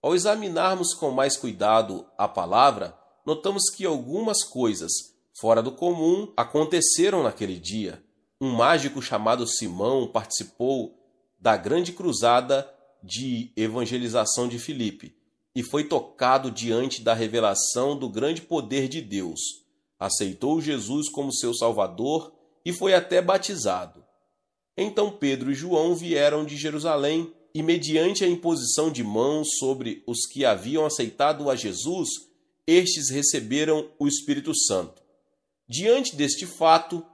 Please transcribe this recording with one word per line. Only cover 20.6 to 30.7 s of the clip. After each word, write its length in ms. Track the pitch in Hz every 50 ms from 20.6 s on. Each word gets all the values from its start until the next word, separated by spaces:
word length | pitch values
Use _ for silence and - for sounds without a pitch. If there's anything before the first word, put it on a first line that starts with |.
| 151 151 147 127 101 104 131 151 147
como 240 | 147 - 147 139 139
seu 220 | 127 - - 120 120
Salvador 800 | - 117 117 110 104 98 92 87 90 113 139 156 160 160 - _ _ _ _ _ _ _
e 80 | 170 175
foi 200 | - 185 196 190
até 280 | 180 175 - 180 180
batizado. 840 | 175 180 - - - - 202 170 113 101 92 87 - 82 - - _ _ _ _ _ _ _ _ _ _ _ _ _ _ _
Então 320 | - 185 214 202 214 208 208
Pedro 380 | 202 - 147 139 135 127 127 131
e 60 | 139
João 400 | 135 156 180 175 156 160 175 175
vieram 480 | 165 170 170 165 143 143 147 147 151 156
de 140 | 147 147
Jerusalém 760 | 143 147 156 147 151 147 165 156 147 139 143 156 160 170 165 - _ _ _ _
e, 60 | 156
mediante 640 | 156 160 170 175 143 147 156 160 160 185 202 202 202
a 40 |
imposição 640 | 180 175 170 175 170 165 143 127 120 - - 151 160
de 140 | 147 123 117
mãos 440 | 104 104 110 120 139 151 151 151 147 - -
sobre 420 | 139 131 135 131 123 117 101 - _
os 180 | - 120 120 -
que 180 | - - 135 139
haviam 440 | 123 107 95 92 120